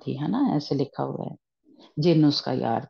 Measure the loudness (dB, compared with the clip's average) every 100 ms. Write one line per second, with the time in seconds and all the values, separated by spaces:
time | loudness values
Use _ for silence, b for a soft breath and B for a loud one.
0 | -6 -6 -4 0 0 0 -2 -2 -2 -4
1 | -6 -6 -10 -12 _ _ _ b b -2
2 | 2 6 6 4 0 -2 -2 -2 -4